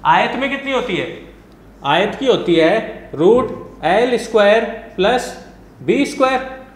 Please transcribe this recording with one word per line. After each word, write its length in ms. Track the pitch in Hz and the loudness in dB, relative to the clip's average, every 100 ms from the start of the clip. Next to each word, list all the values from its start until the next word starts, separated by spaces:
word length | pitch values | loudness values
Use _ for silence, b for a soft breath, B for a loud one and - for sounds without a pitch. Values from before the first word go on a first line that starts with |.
| 147 | 2
आयत 280 | 175 240 247 | 2 0 -4
में 140 | 269 | -6
कितनी 220 | 277 269 | -6 -4
होती 240 | 254 180 170 | -4 -2 -4
है? 120 | 120 107 - - - - - - 139 | -6 -12 -18 -20 -20 -20 -20 -8 0
आयत 300 | 160 202 - | 0 0 -2
की 120 | 262 | 0
होती 280 | 190 - 165 | 0 2 4
है 560 | 160 214 220 - - 135 | 4 2 -4 -14 -12 0
रूट 680 | 175 247 - - - - 151 | 4 4 2 -8 -14 -6 0
एल 320 | 196 254 233 | 0 2 -2
स्क्वायर 460 | - 220 202 220 220 - - - | 0 2 4 4 0 -10 -12 -2
प्लस 320 | 196 247 - - - - - - | 0 0 -4 -14 -20 -20 -20 -8
बी 240 | 127 247 285 | -2 0 0
स्क्वायर 340 | - 262 254 - - - | 0 0 0 -4 -14 -18